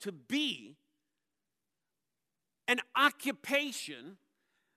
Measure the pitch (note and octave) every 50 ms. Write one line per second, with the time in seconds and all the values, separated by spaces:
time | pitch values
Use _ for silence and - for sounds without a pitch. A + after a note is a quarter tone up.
0 | - G3+ F3+ D3+ B2 _ A3+ C#4+ D4+ C#4 F#3+ C3+ A2+ G2+ D3 _ _ _ _ _
1 | _ _ _ _ _ _ _ _ _ _ _ _ _ _ _ _ _ _ _ _
2 | _ _ _ _ _ _ _ _ _ _ _ _ _ - B3 B3 - - _ B3+
3 | C4+ C#4+ - - - C4 C4 - - - C4+ C#4+ D4 C#4+ A#3 - - - D3 B2
4 | A#2+ D#3+ G3 - _ _ _ _ _ _ _ _ _ _ _